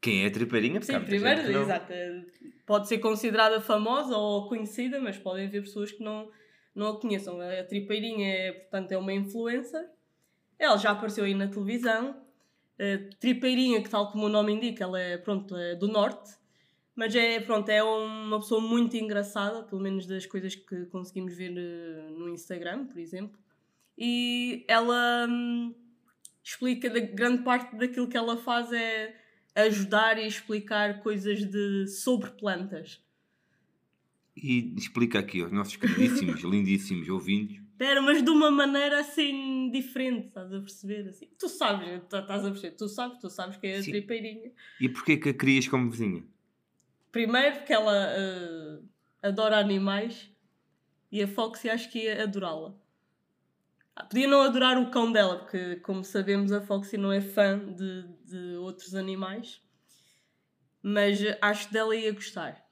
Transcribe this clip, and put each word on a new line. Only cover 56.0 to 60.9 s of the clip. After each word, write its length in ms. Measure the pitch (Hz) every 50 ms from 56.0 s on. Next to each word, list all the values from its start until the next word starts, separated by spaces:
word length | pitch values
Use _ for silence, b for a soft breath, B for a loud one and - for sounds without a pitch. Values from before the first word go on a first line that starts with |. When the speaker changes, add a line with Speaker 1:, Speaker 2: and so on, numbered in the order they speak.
| 185
Speaker 2:
sabemos, 480 | 190 - 202 196 185 202 202 202 196
a 80 | 202 202
Foxy 380 | 202 - 202 196 202 - - 202
não 120 | 202 196
é 100 | 196 202
fã 360 | 196 196 - - 202 196 196 202 208 196 185
de, 280 | 175 190 190 185 185 180 175 175 147 _
de 300 | - 180 185 180 180 175 175
outros 360 | 180 185 185 185 - 185 185
animais. 680 | 190 190 190 190 190 190 185 196 226 233 - - - _ _ _ _ b b b b b b b b b b b b b _ _ _ _ _ _ _
Mas, 380 | - 202